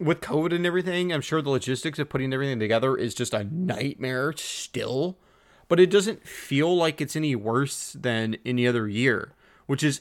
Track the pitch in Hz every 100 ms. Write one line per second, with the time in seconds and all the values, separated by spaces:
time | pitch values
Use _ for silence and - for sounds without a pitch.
0 | 156 165 - 151 165 170 175 175 180 180
1 | 180 156 - 156 139 131 123 127 160 147
2 | 143 139 131 131 139 123 107 113 131 131
3 | 117 - 120 110 101 160 180 107 139 -
4 | 127 127 143 156 - - - 113 110 131
5 | 175 185 _ _ _ - - 170 180 196
6 | 196 175 - - - 139 165 180 160 151
7 | 147 156 156 120 107 120 139 - - -
8 | 123 113 110 107 123 123 120 120 107 104
9 | 131 104 - - _ _ - 139 151 139